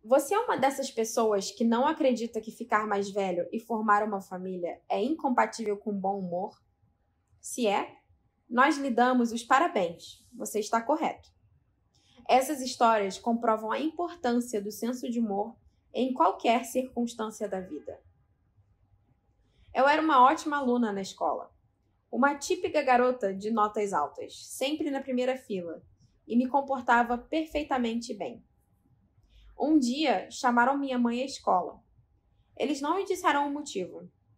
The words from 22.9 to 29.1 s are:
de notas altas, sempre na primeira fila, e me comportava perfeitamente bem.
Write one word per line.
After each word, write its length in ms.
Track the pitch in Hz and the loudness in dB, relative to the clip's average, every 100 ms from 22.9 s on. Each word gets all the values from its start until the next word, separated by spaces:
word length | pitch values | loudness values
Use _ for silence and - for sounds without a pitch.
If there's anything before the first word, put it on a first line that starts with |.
| 247 254 247 196 | 4 4 0 -4
de 160 | 196 208 | -4 -4
notas 420 | 226 208 214 202 | 0 0 0 -2
altas, 500 | 175 147 - - - - | -2 -4 -8 -16 -16 -16
sempre 440 | - 269 311 311 | -4 -4 -2 -4
na 120 | 269 | -4
primeira 340 | 269 247 247 254 | -4 -2 -2 -4
fila, 460 | - 190 170 165 _ _ _ _ - | -6 -8 -8 -12 _ _ _ _ 0
e 80 | |
me 140 | 233 254 | 0 2
comportava 680 | 277 269 269 240 240 233 240 | 0 0 -4 4 4 4 -2
perfeitamente 960 | - 320 320 294 294 269 233 233 233 | -2 -4 -2 -4 -2 -2 0 -4 -6
bem. 280 | 208 143 - _ _ _ _ _ _ _ | -8 -8 -10 _ _ _ _ _ _ _